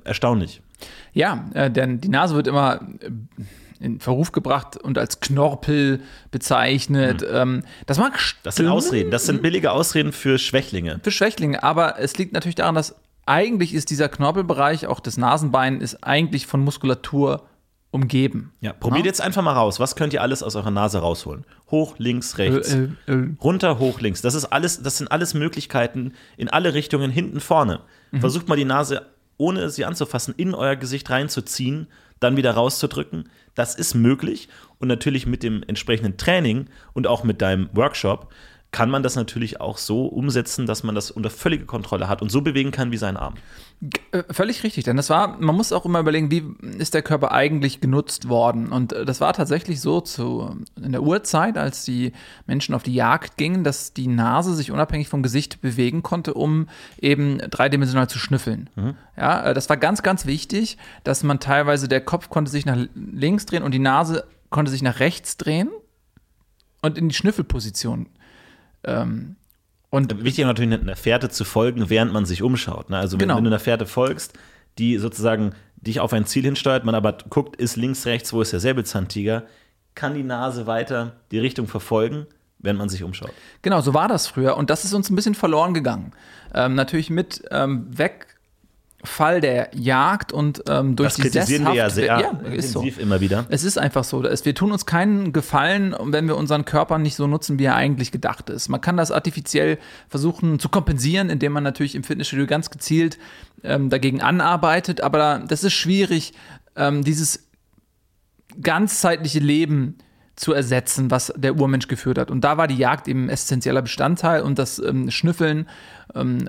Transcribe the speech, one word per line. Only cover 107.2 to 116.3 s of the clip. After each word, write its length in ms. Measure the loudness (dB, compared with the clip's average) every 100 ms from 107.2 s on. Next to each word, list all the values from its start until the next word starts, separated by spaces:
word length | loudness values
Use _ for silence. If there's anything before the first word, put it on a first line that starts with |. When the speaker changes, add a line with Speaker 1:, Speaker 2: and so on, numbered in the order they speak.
| 0 -4 _ _ _ _ _ _ _ _ _ _ _ -6
Speaker 2:
ganzzeitliche 800 | 0 2 2 2 2 2 0 2
Leben 560 | 4 4 4 2 0 -4 _ _ _ -6
zu 160 | 0
ersetzen, 580 | 2 2 0 0 0 2
was 220 | 2 0
der 220 | -2 0 2
Urmensch 320 | 2 2 0
geführt 300 | -2 0 0
hat. 120 | 0
Und 120 | 0
da 160 | 2 4
war 80 | 2
die 80 | 2
Jagd 320 | 2 2 -2
eben 220 | -2 -2
essentieller 500 | -2 -2 -2 0 0
Bestandteil 640 | 0 -2 0 2 2 2
und 160 | 2 0
das, 200 | -2 -2
ähm, 320 | -2 0 -2
Schnüffeln, 560 | 0 0 2 2 0 -4 -12 -20 -20 -12
ähm, 320 | -4 -2